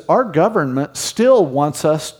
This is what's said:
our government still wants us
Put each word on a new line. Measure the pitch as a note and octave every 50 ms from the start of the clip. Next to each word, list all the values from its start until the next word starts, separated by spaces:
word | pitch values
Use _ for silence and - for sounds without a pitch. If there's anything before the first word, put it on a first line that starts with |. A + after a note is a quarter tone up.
| - -
our | E3 A3+ C4
government | A3 D3 D#3 E3+ A3 A3 G#3 D3+ C3+ B2+ C3+ C#3+ - - -
still | - - - - A3+ B3+ C4 A#3+ F3
wants | C#3+ B2+ C#3 D3 D3+ C#3 - -
us | D#3 D#3 D#3 - - - _